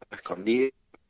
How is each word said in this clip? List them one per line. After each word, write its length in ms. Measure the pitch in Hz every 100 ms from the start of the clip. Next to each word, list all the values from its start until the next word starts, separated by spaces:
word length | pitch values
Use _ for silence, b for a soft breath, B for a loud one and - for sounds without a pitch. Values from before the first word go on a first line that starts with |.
| -
escondidos 640 | - - 87 104 123 131 - _ - -